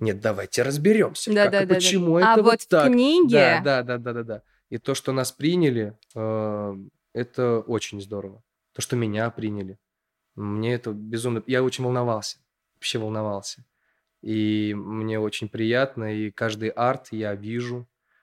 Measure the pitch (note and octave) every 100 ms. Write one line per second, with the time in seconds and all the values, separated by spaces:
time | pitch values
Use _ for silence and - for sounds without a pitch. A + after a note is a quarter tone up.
0 | A2 G2 A2 G2 G2 - C3 C#3+ F3 G#3+
1 | - - - G#3 G3+ G3 F#3+ F#3 F#3 F#3+
2 | E3+ E3+ A3 A3+ G#3+ A3+ - F3+ B3+ B3
3 | C4+ E4+ D4 D3 C#3 E3+ C#3+ C3 A#2+ A#2+
4 | A#2+ A#2+ A2+ G#2+ _ _ - A2+ - C3+
5 | - C3 B2+ - D3 F3+ D3+ A#2 G#2 A2
6 | _ A2+ A2 A2 G#2+ G#2 G2+ G2 G2 _
7 | _ A#2+ B2 - B2 A2+ G#2+ A2+ - G2+
8 | G2 G2+ G2 G#2 _ _ _ - - B2
9 | A2+ G#2 A2+ A2+ A2 G#2 F#2+ F#2+ _ _
10 | _ _ _ - G#2 G#2 A2+ A#2+ A#2+ G#2
11 | G#2+ A2+ B2 A2+ B2+ B2+ B2+ - B2 B2+
12 | A#2+ A2 - - _ _ _ _ - A#2+
13 | G#2+ A2 G#2+ G2+ - - _ _ _ _
14 | _ _ G#2+ A2 G#2+ G#2+ G#2+ G#2 F#2+ A2
15 | A2 A2 G#2+ - G#2+ A2+ A2+ A#2+ C3+ A#2+
16 | A2 G#2+ G#2+ - A2+ G#2+ A2 - B2 C3
17 | - A2 G#2 G2+ G#2 A#2 A#2+ B2 A#2+ _
18 | _ _